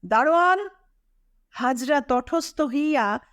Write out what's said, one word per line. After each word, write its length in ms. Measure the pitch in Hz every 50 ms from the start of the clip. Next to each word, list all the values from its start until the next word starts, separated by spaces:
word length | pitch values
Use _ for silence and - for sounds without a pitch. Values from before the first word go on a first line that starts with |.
| -
"দারোয়ান!" 600 | 180 214 220 254 302 320 339 349 359 370 381 403 392 - _ _ _ _ _ _ _ _ _ _ _ _ _ _ _
হাজরা 500 | _ - 233 247 262 240 254 254 302 285
তটস্থ 600 | 277 - 254 247 247 - - 330 320 - - -
হইয়া 600 | 311 277 233 285 294 302 311 269 226 202 208 240 - _